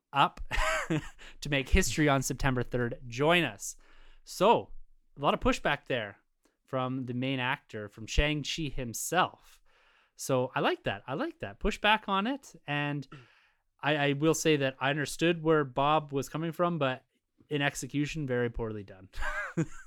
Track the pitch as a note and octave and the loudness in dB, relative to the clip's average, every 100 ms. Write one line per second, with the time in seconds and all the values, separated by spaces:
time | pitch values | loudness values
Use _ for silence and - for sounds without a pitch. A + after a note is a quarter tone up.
0 | _ C#3 E3 - - - D#5 D#5+ C#5+ D#3+ | _ 2 2 0 -4 0 2 0 -2 -4
1 | - - - - C#3+ C#3 C3 F#3 F3+ A#2 | -4 -14 -20 -10 -2 -2 4 4 4 4
2 | D3 C3+ B2+ C3+ C#3+ B2+ A#2 B2 A#2+ B2 | 4 4 2 0 2 2 0 -2 -2 -4
3 | B2+ A#2+ D3 F3 C#3+ G2+ - - - - | -8 0 4 4 2 -4 -12 -14 -20 -20
4 | - - - - F#3+ F3+ F#2+ - - - | -20 -20 -12 2 4 4 0 -12 -16 -20
5 | _ - C#3+ G3+ B3 B3+ E3+ C#3+ - B2+ | _ -4 -2 0 2 0 0 -2 -2 -4
6 | G#2 - _ _ _ _ _ C3 B2+ C3 | -4 -10 _ _ _ _ _ -4 -2 -4
7 | B2 B2 C3 C3 B2 C#3 _ A2 G#2 - | -6 -4 -2 -2 -2 -4 _ -12 -12 -12
8 | G#2+ - D3 D3+ C#3 - D3 - A#2+ A2 | -4 0 2 0 -4 -6 -6 -6 -6 -8
9 | - E3 D#3 - _ - _ _ _ _ | -2 2 2 -2 _ -20 _ _ _ _
10 | _ - - B2+ B2+ C#3+ G#3+ F4 - G2+ | _ -10 0 0 0 0 0 0 -4 -6
11 | - D3 D#4+ - G3+ G3+ G#3 - G#3 G#3+ | -6 -6 -6 -8 -12 -4 -4 0 2 2
12 | - F#3+ G#3+ C#4 - - - D3 D3 C#3+ | 2 0 0 -4 -10 -14 -6 -2 -2 -4
13 | C3+ C#3 B2 _ _ _ _ _ C#3+ D3+ | -8 -16 -20 _ _ _ _ _ 0 2
14 | C#3+ C#3 D#3+ D3+ D#3+ D3+ C3+ - C3 D3+ | 2 2 2 4 4 4 2 0 -2 0
15 | C#3 - E3 F3 D#3 D#3 C#3+ B2 C#3+ D#3 | -4 0 2 2 2 2 2 0 2 2
16 | D3 C#3 B2 D#3 E3 D#3 F3 E3+ C3+ B2+ | 0 -4 -4 -4 -4 -2 0 0 -2 -2
17 | _ _ _ _ - D3 C#3+ - C3 C#3 | _ _ _ _ -6 -2 -2 -2 -4 -4
18 | D3 D#3+ C#3 B2 A#2+ A#2 A2+ G#2+ G2 F#2+ | -2 -4 -2 -2 -2 -4 -6 -8 -12 -18
19 | F#2+ - - - C#5+ - D#3 - | -10 -4 -2 -2 -4 -4 -6 -8